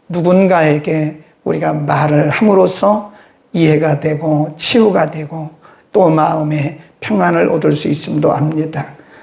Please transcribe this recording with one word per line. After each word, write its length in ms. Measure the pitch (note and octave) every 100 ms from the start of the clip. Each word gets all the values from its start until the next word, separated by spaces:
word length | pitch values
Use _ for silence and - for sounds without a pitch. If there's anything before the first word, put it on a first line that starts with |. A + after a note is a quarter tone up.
| _
누군가에게 1120 | F3 E3+ F#3 F#3+ F3+ D#3 D3 D3+ D#3+ D3+ D3+ - _
우리가 280 | - D#3+ D#3
말을 580 | D3+ D3 C#3+ D3 D3 D3
함으로써 840 | C3 G#3+ F#3+ F3+ - G3 G#3+ - - _ _ _
이해가 480 | E3+ D#3 D3+ D#3 D3
되고 540 | D#3 D3+ D#3+ D3+ D3+ -
치유가 540 | - B3 G#3+ F3+ D3+
되고 400 | D#3 D3 D#3+ D#3 - - - _
또 180 | G3+ F3+
마음의 680 | D#3+ D#3 D#3+ D3+ D3+ C#3+ - - _
평안을 480 | - G#3+ F3 E3+ F3
얻을 260 | D#3+ D#3
수 140 | D3 -
있음도 440 | D3 - D3+ D#3+
압니다. 640 | C3 D3+ D#3 D#3 D3 - - - -